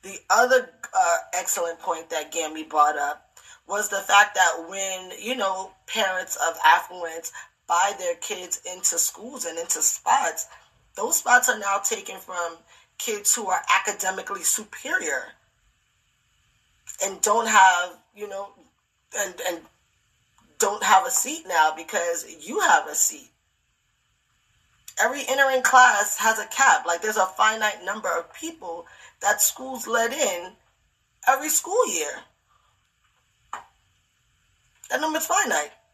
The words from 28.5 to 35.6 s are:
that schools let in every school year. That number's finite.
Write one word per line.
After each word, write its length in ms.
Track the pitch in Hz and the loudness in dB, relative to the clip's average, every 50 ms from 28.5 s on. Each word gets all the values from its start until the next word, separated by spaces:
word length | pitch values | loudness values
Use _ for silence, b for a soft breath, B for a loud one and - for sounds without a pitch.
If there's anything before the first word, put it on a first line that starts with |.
| 330 - - 175 165 - B B B B B B B B | -12 -12 -12 -12 -12 -12 B B B B B B B B
that 220 | - 202 214 - | 0 0 2 2
schools 440 | - - - - 262 262 262 233 - | 2 0 0 -4 -12 -10 -10 -10 -6
let 240 | 226 226 233 226 233 | -2 0 0 0 0
in 420 | 277 320 285 202 180 175 175 190 - _ _ _ _ _ _ _ _ _ _ _ _ _ - 240 | 0 -2 -2 -2 -2 -6 -10 -12 -16 _ _ _ _ _ _ _ _ _ _ _ _ _ 2 2
every 220 | 269 277 302 311 | 2 2 0 -2
school 360 | - - - 339 381 494 453 240 | -2 -2 -2 0 0 0 0 0
year. 180 | 190 160 151 147 - - - _ _ _ _ _ _ _ _ _ _ _ _ _ _ _ _ _ _ _ _ _ _ _ _ _ - - - _ _ _ _ _ _ _ _ _ _ _ _ _ _ _ _ _ _ _ _ _ _ _ - - | -2 -6 -6 -6 -8 -12 -16 _ _ _ _ _ _ _ _ _ _ _ _ _ _ _ _ _ _ _ _ _ _ _ _ _ -16 -16 -16 _ _ _ _ _ _ _ _ _ _ _ _ _ _ _ _ _ _ _ _ _ _ _ -8 -6
That 120 | - 262 | -4 -2
number's 240 | 311 320 311 320 - | -2 -2 -2 -4 -2
finite. 460 | - 339 403 403 247 - - | 0 0 0 0 0 -2 -4